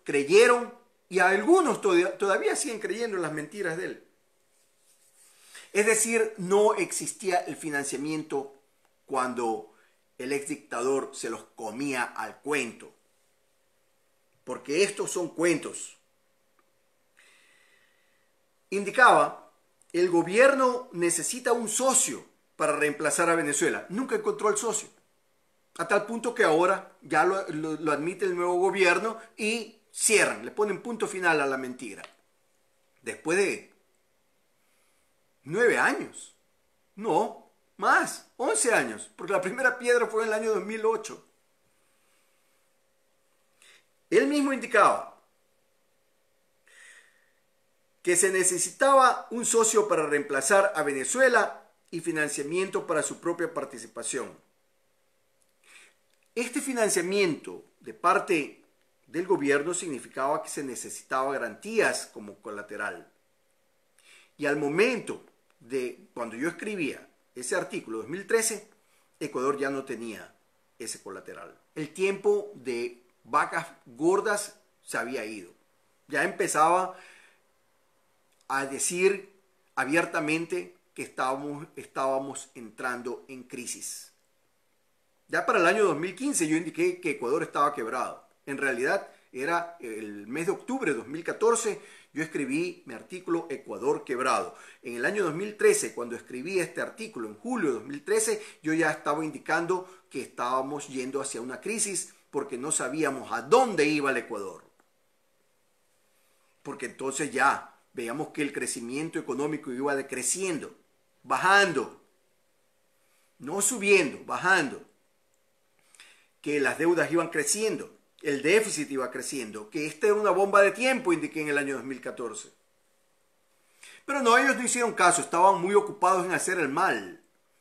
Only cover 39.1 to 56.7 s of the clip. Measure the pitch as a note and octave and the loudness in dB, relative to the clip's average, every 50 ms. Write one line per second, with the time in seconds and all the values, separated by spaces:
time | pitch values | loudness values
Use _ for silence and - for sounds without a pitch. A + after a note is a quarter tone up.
39.1 | _ - - E3 G3 F3+ - F#3 A#3+ B3+ C4 B3 A#3+ - A#3+ A#3+ A#3+ A#3+ A3+ A3 | _ -12 -6 -2 -2 -2 -2 -2 -2 0 2 2 0 2 2 2 4 4 2 0
40.1 | A3 A3 A3+ A3 G#3+ G#3+ A3+ A3 A3 F#3+ F#3 G#3 A3 A3 G#3+ A3 A3+ - - - | 0 -2 -2 0 -2 -2 0 -2 -2 -2 -2 -4 -4 -2 0 0 0 -2 -4 -8
41.1 | B2+ - - _ _ _ _ _ _ _ _ _ _ _ _ _ _ _ _ _ | -14 -16 -20 _ _ _ _ _ _ _ _ _ _ _ _ _ _ _ _ _
42.1 | _ _ _ _ _ _ _ _ _ _ _ _ _ _ _ _ _ _ _ _ | _ _ _ _ _ _ _ _ _ _ _ _ _ _ _ _ _ _ _ _
43.1 | _ _ _ _ _ _ _ _ _ _ _ - - _ _ _ _ _ _ - | _ _ _ _ _ _ _ _ _ _ _ -20 -20 _ _ _ _ _ _ 2
44.1 | E3 A3 C4+ C#4 D4 D4 C#4 C#4 C4+ A#3 A#3 - - G#3 F3+ C3+ - - - - | 4 4 4 4 2 2 2 0 0 -2 -2 2 4 6 6 6 4 2 -4 -10
45.1 | - - _ _ _ _ _ _ _ _ _ _ _ _ _ _ _ _ _ _ | -16 -20 _ _ _ _ _ _ _ _ _ _ _ _ _ _ _ _ _ _
46.1 | _ _ _ _ _ _ _ _ _ _ _ _ - - - - - - - _ | _ _ _ _ _ _ _ _ _ _ _ _ -20 -20 -20 -20 -20 -20 -20 _
47.1 | _ _ _ _ _ _ _ _ _ _ _ _ _ _ _ _ _ _ - F3 | _ _ _ _ _ _ _ _ _ _ _ _ _ _ _ _ _ _ 0 2
48.1 | F3 F3 G3+ F#3+ F#3+ F#3 F3+ - F3+ E3 - - - - C#4 C#4 C#4 C4+ B3+ B3 | 2 4 4 4 4 2 2 2 0 0 -2 -4 -2 2 4 6 8 8 8 6
49.1 | G#3+ - - - A3 A#3+ A#3 - A3+ A3+ A3 A3 A3+ G#3 - - F3 D#3+ D#3 D3 | 6 2 -4 -8 -6 -4 -2 0 2 4 4 4 4 4 4 4 2 0 2 2
50.1 | D3 C#3+ C#3 - C#3 C3+ C3+ - G3+ G3 G3 G3 - D#3 D3 C#3+ C3+ C3+ B2+ - | 0 0 0 0 -2 -2 2 4 6 6 6 4 2 0 -2 0 -2 -2 -2 -2
51.1 | - B3 C4 B3 A#3+ A3 G3 - - - - _ _ _ _ _ - E3 - E3+ | 2 4 4 6 6 4 4 2 -2 -8 -18 _ _ _ _ _ -10 -6 -4 -4
52.1 | D#3+ D#3 D3+ D3 D3 C#3+ C#3+ C#3+ E3 F#3 G3 F#3+ G3 F#3+ - - D#3+ D3+ C#3 - | -2 -2 -2 -2 -2 -4 -4 -2 -2 -2 -2 -2 -2 -4 -2 -2 0 0 0 -2
53.1 | C3+ - - E3+ E3+ - E3 D#3+ - C#3+ B2+ - B2+ A2+ - - - A#2+ A2+ - | -4 -6 -4 -4 -4 -2 -4 -4 -4 -6 -8 -8 -10 -14 -16 -14 -12 -10 -8 -6
54.1 | C3+ B2+ A2 F#2+ D#2+ - _ _ _ _ _ _ _ _ _ _ _ _ _ _ | -6 -6 -6 -8 -12 -18 _ _ _ _ _ _ _ _ _ _ _ _ _ _
55.1 | _ _ _ _ _ _ _ _ _ _ _ - - - - - _ _ _ _ | _ _ _ _ _ _ _ _ _ _ _ -20 -20 -20 -20 -20 _ _ _ _
56.1 | _ _ _ _ - A3+ B3 B3 - D4 - C4+ | _ _ _ _ -6 -4 -4 -4 -4 -4 -4 -2